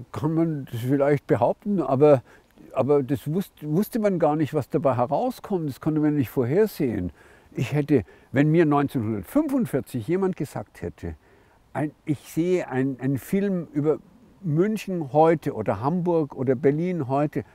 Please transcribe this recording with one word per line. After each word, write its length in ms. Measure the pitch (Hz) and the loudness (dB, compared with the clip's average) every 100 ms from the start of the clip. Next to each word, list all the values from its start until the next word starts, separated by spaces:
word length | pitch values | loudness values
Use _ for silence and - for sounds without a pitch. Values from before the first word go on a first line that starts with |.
| 123 | -4
kann 220 | - 151 | -4 -2
man 320 | 160 165 147 127 | 0 0 -2 -8
das 80 | 117 | -6
vielleicht 480 | 123 139 147 147 - | 0 2 2 2 2
behaupten, 540 | 143 131 - 208 196 | 2 2 0 -2 -2
aber, 420 | - 131 151 131 - - _ _ - | 0 4 6 6 2 -20 _ _ -8
aber 300 | 131 127 147 | -2 2 2
das 280 | 131 139 147 | 2 -4 -4
wusste, 380 | 175 - - 151 | -6 -6 -10 -4
wusste 300 | 156 214 233 | -2 -2 0
man 180 | 208 180 | 0 2
gar 180 | 160 156 | 2 2
nicht, 180 | 151 | 0
was 160 | 151 - | -2 -2
dabei 260 | 151 135 120 | 0 0 0
herauskommt. 720 | 127 156 254 - - 190 151 | 0 0 -2 -6 -6 -4 -4
Das 120 | 123 | -4
konnte 180 | 160 151 | -2 0
man 160 | 151 147 | 2 0
nicht 140 | 120 | -2
vorhersehen. 840 | 143 120 175 214 - 135 98 90 - - - _ | -2 0 0 0 -2 -4 -2 -6 -10 -20 -20 _
Ich 220 | - 113 | -6 -2
hätte, 300 | 147 143 139 - - - | -2 2 2 0 -16 -4
wenn 180 | 127 151 | 2 4
mir 160 | 165 156 | 4 4
neunzehnhundertfünfundvierzig 1400 | 143 139 135 107 107 - 294 311 269 196 139 - 127 110 | 2 0 -2 -4 -4 -2 -2 0 -2 -2 -4 -4 -8 -4
jemand 300 | 185 190 - | -2 -2 -4
gesagt 440 | 143 123 - - | -8 -10 -14 -12
hätte, 340 | 90 - 85 78 _ _ _ _ _ | -12 -10 -10 -12 _ _ _ _ _
ein, 180 | - 147 - - | -6 -6 -8 -6
ich 140 | 147 | -6
sehe 500 | - - 175 180 - | -4 -4 0 0 -2
ein, 280 | 127 135 131 | -2 -2 -2
einen 160 | 131 135 | -2 -2
Film 500 | - 196 202 185 160 | -2 -2 0 -2 -4
über 260 | 151 151 143 - _ - - | -2 0 0 -4 _ -20 -10
München 680 | 190 151 208 220 - 175 139 | -2 0 0 -2 -4 -6 0
heute 420 | 147 160 170 147 | 4 4 4 -2
oder 280 | 107 110 101 | -4 -4 -2
Hamburg 520 | 131 180 175 165 143 - | -2 0 0 0 -2 -4
oder 200 | 131 127 | 0 2
Berlin 540 | 143 151 175 175 127 | 2 2 -2 -4 -2
heute, 340 | 135 151 139 - | 0 0 -4 -10